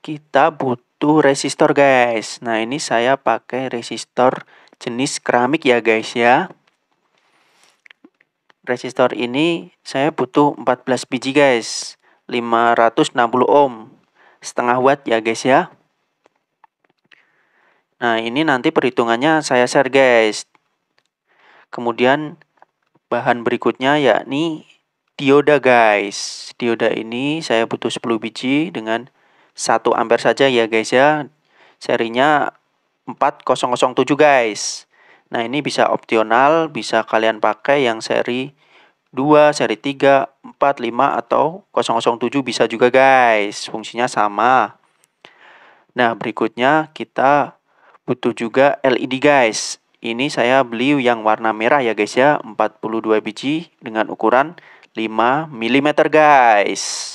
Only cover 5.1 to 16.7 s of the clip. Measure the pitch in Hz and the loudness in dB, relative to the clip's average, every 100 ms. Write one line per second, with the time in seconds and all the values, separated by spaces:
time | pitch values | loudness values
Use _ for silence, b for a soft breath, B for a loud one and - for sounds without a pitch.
5.1 | - - 120 123 156 143 120 113 110 110 | -6 -4 0 0 0 2 2 2 0 -2
6.1 | 127 117 131 180 - _ _ _ _ _ | -2 2 2 0 -10 _ _ _ _ _
7.1 | _ _ _ _ _ _ _ _ - _ | _ _ _ _ _ _ _ _ -20 _
8.1 | _ _ _ _ _ - 123 127 - 127 | _ _ _ _ _ -8 -6 -6 0 0
9.1 | - 120 127 165 170 180 _ - 139 143 | 0 -4 0 -2 -2 -8 _ -8 -2 -2
10.1 | 160 - - 147 - 123 123 - 123 - | -2 -4 2 2 0 -4 -4 -2 -6 -4
11.1 | 131 123 135 143 123 107 - - - _ | -6 -2 2 4 2 -2 -10 -12 -18 _
12.1 | _ _ 123 117 117 117 120 117 - 156 | _ _ -6 0 2 2 4 2 2 -2
13.1 | 135 120 127 - 143 143 113 107 _ _ | 0 0 2 2 4 2 -2 -18 _ _
14.1 | b b b - - 123 123 127 147 - | b b b -12 -6 -2 2 2 0 0
15.1 | 113 110 113 131 139 180 _ _ _ _ | -2 -2 -4 2 2 2 _ _ _ _
16.1 | _ _ _ _ _ _ | _ _ _ _ _ _